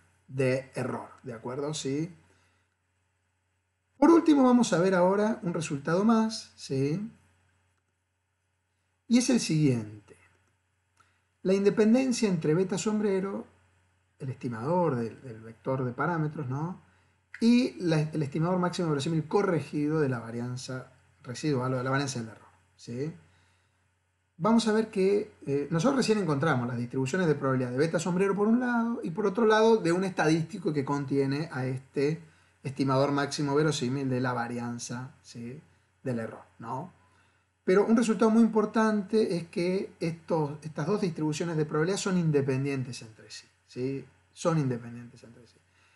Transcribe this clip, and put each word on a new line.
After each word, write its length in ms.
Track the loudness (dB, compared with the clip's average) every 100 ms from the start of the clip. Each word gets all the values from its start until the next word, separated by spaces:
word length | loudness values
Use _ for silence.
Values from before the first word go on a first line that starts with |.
| _ _ -10
de 440 | -2 0 0 -4
error, 340 | -8 -6 -6 -10 -16
¿de 100 | -16
acuerdo? 400 | -12 -10 -6 -6
¿Sí? 400 | -6 -4 -4 -4 -10 _ _ _ _ _ _ _ _ _ _ _ _ _ _ _ _ _ _
Por 140 | 6
último, 320 | 8 8 6
vamos 300 | 6 6 4
a 80 | 4
ver 140 | 4
ahora 440 | 4 4 4 0 -2
un 120 | -4
resultado 500 | -4 -4 -6 -2 2
más, 480 | 4 4 2 -4 -14 -18
¿sí? 560 | -6 -2 0 -2 -6 -14 _ _ _ _ _ _ _ _ _ _ _ _ _ _ _ _ _ _ 0
Y 120 | 2
es 120 | 4
el 100 | 2
siguiente. 760 | 2 2 2 2 -4 -14 -20 -20 _ _ _ _ _ _ _ _ _ _ _ _
La 120 | 0
independencia 760 | 2 4 4 6 4 4 0 0
entre 260 | 2 2
beta 220 | 2 0 -2
sombrero, 720 | -2 0 0 0 -2 -8 -12 _ _ _ _ _ _ _
el 120 | -10
estimador 680 | -8 -8 -6 -2 0 0 0
del, 240 | -4 -8
del 180 | -16 -18
vector 440 | -18 -12 -6 -4
de 80 | -4
parámetros, 560 | -2 -2 -2 -4 -4 -6
¿no? 420 | -6 -6 -10 _ _ _ _ _ -2
Y 340 | 2 4 2 -2
la, 200 | 0 0
el 220 | 0 -4
estimador 360 | -4 -2 0 0
máximo 300 | -2 -2 -2
verosímil 380 | -2 -2 -2 0
corregido 720 | 0 2 0 -2 -4 -2 0
de 80 | 0
la 100 | -2
varianza 760 | -6 -8 -8 -8 -10 -12 -14 _ _ _
residual 520 | -14 -6 -2 -2 -2
o 40 | -2
de 60 |
la 60 | -2
varianza 300 | -2 -2 -6
del 80 | -10
error, 200 | -14 -20 _ _ _
¿sí? 360 | -12 -8 -8 -10 _ _ _ _ _ _ _ _ _ _ _ -4
Vamos 300 | 2 4 4
a 40 |
ver 180 | 0 0
que, 440 | 0 2 2 -2 -10 -4
eh, 220 | -4 -2
nosotros 280 | 0 2 2
recién 200 | 2 0
encontramos 480 | 0 0 0 0 -2
las 120 | -4
distribuciones 480 | -4 -4 -2 0 0
de 80 |
probabilidad 380 | 0 0 -2 -2
de 60 | 0
beta 200 | 0 0
sombrero 360 | -2 0 0
por 140 | 2 2
un 120 | 2
lado 400 | 2 0 -2 -4
y 80 | -6
por 160 | -2 -2
otro 180 | 2
lado 320 | 4 6 6 4
de 160 | 4
un 120 | 0
estadístico 680 | 0 0 2 2 0 -4 -2
que 120 | -2
contiene 640 | -2 -4 0 0 0 -2 -4
a 140 | -4 -4
este 560 | -6 -6 -2 -2 -2 -10 _ _ _
estimador 500 | -10 -4 0 2 2
máximo 420 | 0 -2 -2 0
verosímil 540 | 2 2 0 -2 -2 -2
de 120 | -2
la 120 | -2
varianza, 840 | -2 -6 -6 -8 -8 -10 -10 -12 -18
¿sí? 380 | -20 -14 -14 -14 -20 _ _ _
del 160 | -6 -6
error, 260 | -6 -12 -20 -16
¿no? 340 | -10 -8 -10 -16 _ _ _ _ _ _
Pero 220 | 2 4 6
un 100 | 4
resultado 340 | 4 2 4
muy 120 | 6
importante 920 | 4 4 2 2 2 0 0 0 0 -2
es 100 | -6
que 440 | -4 -2 -2 -4 -6
estos, 520 | -6 -6 -4 -2 -2 -6
estas 240 | -10 -6 -2
dos 140 | 0
distribuciones 560 | -2 -2 -4 -2 -2 -2
de 100 | -2
probabilidad 320 | 0 0 0
son 200 | 0 2
independientes 840 | 2 2 2 0 -2 -4 -6 -10
entre 280 | -16 -20 -20
sí, 160 | -20 -20 _ _
¿sí? 380 | -8 -6 -6 -10 _ _
Son 260 | -4 0 2
independientes 640 | 0 -2 -8 -14 -16 -20
entre 240 | -20 -20 -20
sí. 120 | _ _ _ _